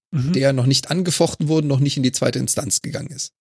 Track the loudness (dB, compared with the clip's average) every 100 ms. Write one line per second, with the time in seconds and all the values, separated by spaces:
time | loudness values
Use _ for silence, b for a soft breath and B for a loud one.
0 | _ -4 0 2 2 2 2 2 0 -2
1 | 0 2 0 0 0 2 2 2 2 2
2 | -2 0 -2 -2 -2 -2 -2 -4 -4 -8
3 | -10 -10 -12 -6